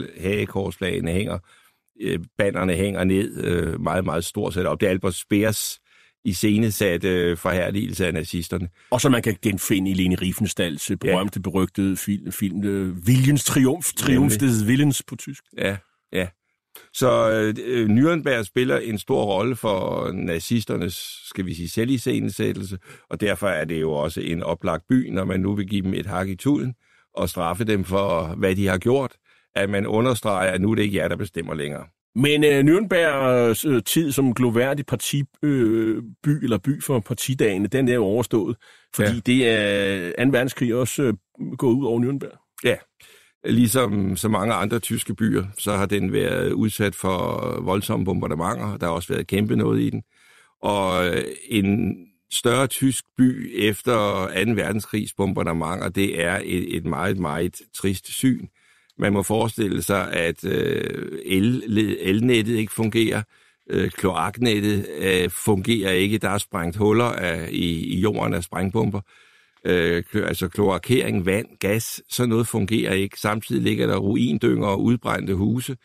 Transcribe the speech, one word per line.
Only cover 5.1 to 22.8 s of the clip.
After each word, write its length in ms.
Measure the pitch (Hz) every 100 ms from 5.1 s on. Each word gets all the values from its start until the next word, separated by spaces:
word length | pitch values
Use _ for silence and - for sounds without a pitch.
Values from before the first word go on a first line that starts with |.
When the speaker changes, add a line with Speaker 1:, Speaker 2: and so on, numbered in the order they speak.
Speaker 1:
Speers 640 | - - 104 107 107 - - _ _ _ _
iscenesatte, 840 | - 90 107 104 113 101 101 85 98
øh, 280 | 90 87 82
forherligelse 680 | 92 90 90 98 98 92 87
af 80 |
nazisterne. 540 | 85 78 87 82 90 87 - _
Speaker 2:
Og 100 | 123
som 120 | 139
man 100 | 120
kan 140 | 113 95
genfinde 480 | 107 95 - 98 95
i 40 |
Leni 200 | 92 90
Riefenstahls, 760 | 90 92 - 101 - 87 71 -
øh, 80 | 90
Speaker 1:
Ja. 60 | -
Speaker 2:
berømte, 300 | 92 98 95
berygtede 560 | 92 95 92 - 98 90
film, 360 | - 101 -
film, 320 | - 98 90
øh, 420 | 101 98 92 90 87
Viljens 380 | 131 131 147
Triumf, 480 | - 147 127 170 - -
Triumf 360 | 139 127 143
Speaker 1:
Nemlig. 80 | 107
Speaker 2:
des 240 | 135 113
Willens 380 | 107 131 147 -
på 140 | - 123
tysk. 280 | - 135 _ -
Speaker 1:
Ja, 180 | 95 98 - _ _
ja. 140 | 90 90 - _ _ _ - -
Så, 360 | - 127 117 113
øh, 240 | 110 110 113
øh, 240 | 113 123 107
Nürnberg 540 | 110 156 170 143 120
spiller 360 | 104 127 127 139
en 200 | 113 104
stor 260 | - 135
rolle 320 | 104 98 117 117
for 540 | 110 95 82 85 -
nazisternes, 840 | 92 92 82 - 117 - 90 87 - - -
skal 220 | - - 92
vi 80 |
sige, 140 | 85 85
selviscenesættelse, 1080 | - 120 131 127 117 107 101 110 98 95 95